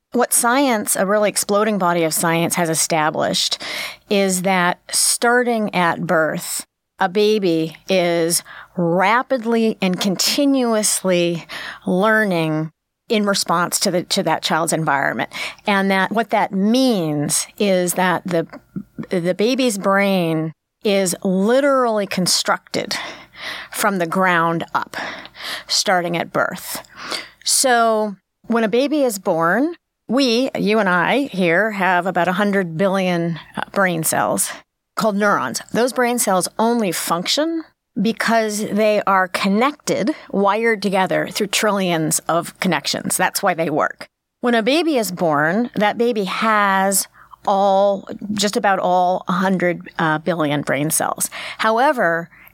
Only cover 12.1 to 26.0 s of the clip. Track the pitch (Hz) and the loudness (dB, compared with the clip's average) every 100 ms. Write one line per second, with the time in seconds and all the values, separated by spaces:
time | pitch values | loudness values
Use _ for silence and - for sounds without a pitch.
12.1 | 220 214 170 160 156 156 - _ _ _ | 2 2 0 0 -2 -4 -10 _ _ _
13.1 | 220 202 196 - 175 170 - 208 170 160 | 0 0 -2 0 0 0 -2 -2 -2 -2
14.1 | - 165 160 - 165 165 160 156 139 147 | -2 0 -2 0 -2 0 0 0 0 0
15.1 | 117 143 - - - - 196 196 190 190 | -2 -6 -8 -12 -8 -2 0 2 2 0
16.1 | 208 226 214 185 190 202 240 262 214 160 | -2 0 0 0 0 2 2 2 2 -2
17.1 | 147 147 - - - 208 185 180 180 185 | -2 -2 -4 -6 -2 0 2 0 0 0
18.1 | 170 190 170 160 - - - - - - | 0 -2 -2 -4 -10 -14 -14 -14 -14 -6
19.1 | 190 170 180 208 254 254 202 190 196 202 | -4 -2 0 0 2 0 0 0 2 2
20.1 | 190 165 160 160 - _ _ 220 196 190 | 2 0 -2 -4 -8 _ _ 0 0 0
21.1 | - 196 185 196 254 285 269 247 214 196 | -2 -2 0 2 2 2 2 2 0 -2
22.1 | - 180 - - 190 - - - - - | -2 0 0 0 -2 -4 -8 -6 -8 -8
23.1 | - - - - - - - 220 196 170 | -14 -20 -14 -12 -12 -12 -2 0 0 0
24.1 | 185 185 175 165 165 - 131 - - - | 2 2 2 2 0 -2 -6 -6 -10 -10
25.1 | - - - - - - - - 185 | -12 -16 -16 -12 -12 -4 -2 2 0